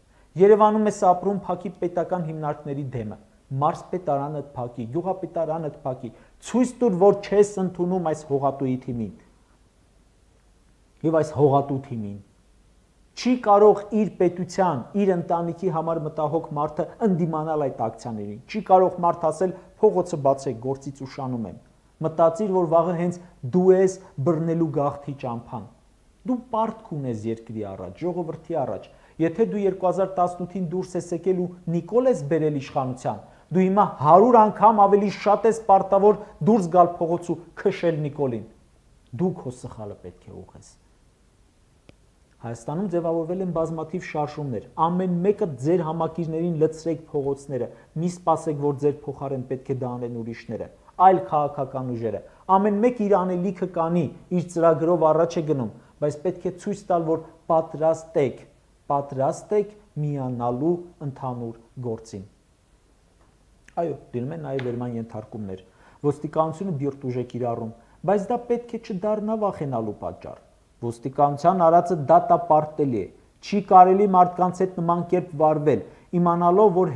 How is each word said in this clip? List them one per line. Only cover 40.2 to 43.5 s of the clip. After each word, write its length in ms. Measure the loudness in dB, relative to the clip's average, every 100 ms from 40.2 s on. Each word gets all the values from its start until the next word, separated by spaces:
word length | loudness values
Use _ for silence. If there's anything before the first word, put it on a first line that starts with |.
| -20
է 20 |
ուղղես։ 380 | -20 -20 -20 -20 _ _ _ _ _ _ _ _ _ _ _ _ _ _ _ _ _
Հայաստանում 440 | -12 -12 -8 -6 -4
ձևավորվել 520 | -2 -2 -2 -2 -4
են 60 | -4